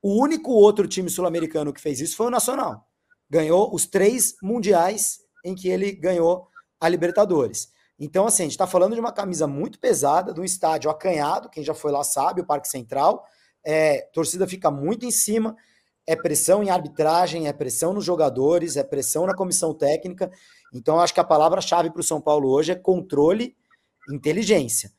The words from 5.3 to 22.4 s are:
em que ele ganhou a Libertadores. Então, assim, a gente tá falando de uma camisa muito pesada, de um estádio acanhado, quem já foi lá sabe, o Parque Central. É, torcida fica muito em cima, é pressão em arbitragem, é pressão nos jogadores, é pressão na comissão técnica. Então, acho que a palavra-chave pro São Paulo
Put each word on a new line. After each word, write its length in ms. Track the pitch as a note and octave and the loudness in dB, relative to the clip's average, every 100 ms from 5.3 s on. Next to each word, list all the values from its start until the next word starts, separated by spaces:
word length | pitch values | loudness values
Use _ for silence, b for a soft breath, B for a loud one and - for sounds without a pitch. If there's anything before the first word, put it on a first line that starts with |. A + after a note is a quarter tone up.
| _ | _
em 120 | F3 F#3 | -12 -8
que 120 | F#3 | -4
ele 220 | F#3 G3 | -2 -4
ganhou 560 | F#3+ D#3+ F3 E3 F3+ - B B _ | -4 -2 2 2 0 -4 B B _
a 100 | E3 | -2
Libertadores. 840 | F3 F3 F3 G3+ E3+ A#2+ F2+ - _ _ _ | 0 0 2 2 2 0 -4 -14 _ _ _
Então, 260 | D3 F#3 | -4 0
assim, 200 | G#3+ - | 2 0
a 20 | E3 | -2
gente 100 | - | -2
tá 100 | F#3 | 0
falando 280 | F#3 F#3 | 2 2
de 60 | A#3 | 0
uma 100 | A#3 | -4
camisa 380 | A3+ G3 E3+ D3+ | -4 -6 -2 -2
muito 320 | C#3 G#3 - | -2 -8 -4
pesada, 520 | B3+ E3+ C#3 D#3 F#3+ | 0 2 2 2 0
de 80 | E3 | -8
um 40 | |
estádio 440 | F3+ - D#3+ D#3 D#3 | -6 -2 0 0 -2
acanhado, 640 | D3+ F#3+ E3+ D3 F#3+ - | -2 -2 0 0 -2 -6
quem 140 | - | -10
já 100 | D3 | -8
foi 160 | D3+ D3+ | -4 -2
lá 140 | C#3+ | -2
sabe, 380 | - - D3 F#3 | -2 0 0 -2
o 40 | - | -2
Parque 220 | D3 D3 | -4 -4
Central. 560 | C3+ A#2+ C3+ D3+ A3 b b b _ | -10 -6 2 2 2 b b b _
É, 380 | D#3 D#3 D#3 C#3 - | -2 2 2 2 -2
torcida 340 | - D#3+ F3+ F#3 | -4 -4 -2 -4
fica 240 | F#3 D#3 | 0 -2
muito 340 | C#3+ C#3+ A#3 | 0 -4 -4
em 60 | B3 | -4
cima, 460 | - - A3 A3 A3 b b b _ - | -4 0 0 -2 -6 b b b _ -4
é 80 | |
pressão 480 | D#3+ E3 D3 - F#3+ | -2 0 -2 2 2
em 80 | G3+ | 2
arbitragem, 800 | F3+ D3+ - D3+ E3 F3+ E3 D3+ | -2 -2 -2 2 2 2 -2 -6
é 40 | |
pressão 400 | C#3+ C3+ - E3 | -6 -6 -2 -2
nos 120 | G3+ | -2
jogadores, 720 | D#3+ F3 D3+ A#2+ C3+ E3+ E3 C#3+ | -2 2 2 2 2 2 0 -4
é 80 | |
pressão 420 | C#3 C#3+ - D#3 F#3 | -4 -4 -4 -2 -2
na 80 | |
comissão 400 | F#3 F#3+ E3 E3 | -2 -2 -2 -2
técnica. 560 | D3+ C#3+ D3+ F#3 F#3 F3+ b b b b | -2 0 0 -4 -8 -8 b b b b
Então, 280 | A#2+ A#2 D#3+ | -6 0 2
acho 120 | E3+ | 2
que 80 | - | 2
a 40 | |
palavra-chave 680 | F3 D#3 D#3 F#3 - E3+ E3 | 2 4 4 2 0 0 0
pro 140 | - | -2
São 160 | E3+ D3+ | -4 -2
Paulo 300 | D3+ D3+ | 0 2